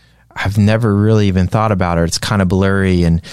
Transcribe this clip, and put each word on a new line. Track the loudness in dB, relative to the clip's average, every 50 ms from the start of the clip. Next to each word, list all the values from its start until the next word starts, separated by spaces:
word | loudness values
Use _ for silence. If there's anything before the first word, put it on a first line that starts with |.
| _ _ _ _ _ _ -12
I've | -8 -6 -4 0 0
never | 2 2 2 0 0 0 0
really | 2 2 2 2 2 2 2
even | 2 0 0 0
thought | 0 0 0 0
about | 0 0 -2 -2 0 0
it. | 0
It's | -2 -2 -4
kinda | -6 -4 -2 0 0
blurry." | 0 0 0 0 0 0 0 0 0 2 2 2
And | 2 0 0 -2 -6